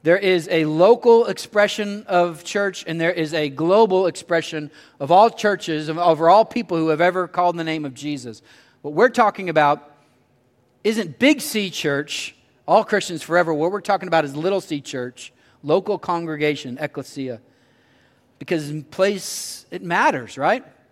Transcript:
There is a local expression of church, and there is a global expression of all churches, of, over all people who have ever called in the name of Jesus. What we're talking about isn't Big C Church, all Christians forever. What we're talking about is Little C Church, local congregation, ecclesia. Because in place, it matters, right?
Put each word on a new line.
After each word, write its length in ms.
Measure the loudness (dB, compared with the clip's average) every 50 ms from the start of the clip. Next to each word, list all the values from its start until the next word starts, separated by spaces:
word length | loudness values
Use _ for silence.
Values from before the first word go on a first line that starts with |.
There 140 | 4 2 2
is 320 | 4 4 2 0 0 0 0
a 140 | 0 0 0
local 600 | 0 2 4 6 6 6 6 6 6 6 6 4
expression 760 | 0 -4 -8 -10 -2 2 2 2 2 0 -6 -6 -6 -8 -12 -6 0
of 340 | 2 2 2 0 -2 -10
church, 420 | -14 -6 -4 -2 -2 -2 -4 -8 -10
and 120 | -8 -6 -2
there 140 | -2 -2
is 220 | 0 -2 -4 -4 -2
a 160 | -4 -4 -4
global 560 | -4 -4 0 2 4 4 4 4 4 0 0
expression 640 | 0 -4 -6 -6 -2 -2 -2 -2 -4 -10 -10 -10 -10 _ -20 -20 _ _ _
of 140 | 0 4
all 160 | 6 6 6 6
churches, 640 | 2 0 -2 -2 -2 -2 -4 -6 -6 -6 -4 -6
of, 80 | -4 0
over 320 | 2 2 2 4 6 6
all 160 | 6 6 6
people 320 | 2 -2 -8 -6 -4 -4 -2
who 100 | 0 0
have 140 | 2 2
ever 260 | 2 2 2 0 -6 -4
called 260 | -2 0 0 0 0
in 40 | -2
the 60 | -6
name 200 | -6 -6 -6 -6
of 80 | -10
Jesus. 480 | -12 -10 -8 -8 -8 -8 -10 -14 -16 -18 _ _ -20 _ _ _ _ _
What 140 | -14 -6 2
we're 160 | 2 2 2
talking 400 | 4 2 2 2 0 -4 -8 0
about 420 | 2 4 4 4 2 0 -6 -20 _ _ _ _ _ _ _ _ _ _ _ _ _ _ _ _ _ _ _
isn't 340 | -4 -2 -2 -6 -6 -4 _
Big 240 | 4 4 4 2
C 260 | -2 -6 -4 -4 -4 -4
Church, 680 | -6 -4 -2 -2 -2 -2 -4 -6 -10 -10 -10 -12 _ _ _ _ _ _ _
all 160 | 2 2 2
Christians 400 | 4 2 -2 -2 -2 -4 -10 -10
forever. 300 | -6 0 0 0 2 2
What 200 | 0 0 -2 -2
we're 100 | -2 -4
talking 260 | -2 -2 -4 -4 -2 0
about 160 | 0 0 0
is 100 | -2 -6
Little 280 | -4 -2 -2 -2 -2
C 180 | -4 -6 -10 -8
Church, 540 | -8 -10 -8 -8 -8 -8 _ -16 -20 -20 _ _ _ _ _ _
local 360 | -2 0 0 0 0 -2 -6 -6
congregation, 800 | -4 -4 -4 -4 -4 -6 -4 -2 -2 -2 -2 -4 -8 -12 -10 -8
ecclesia. 640 | -8 -8 -8 -12 -14 -12 -12 -10 -10 -10 -10 -12 _ _ _ _ _ _ _ _ _ _ _ _ _ _ _ _ _ _ _ _
Because 280 | -6 -4 -4 -4 -4 -6
in 140 | -10 -10
place, 800 | -12 _ -2 0 0 0 0 -4 -8 -10 -10 -10 -12 -12 -14 -18 _ _
it 100 | -14 -12
matters, 560 | -6 -2 0 2 2 2 0 -2 -8 -12 -8
right? 280 | -2 0 0 0 -2 -4 -16 _ _ _ _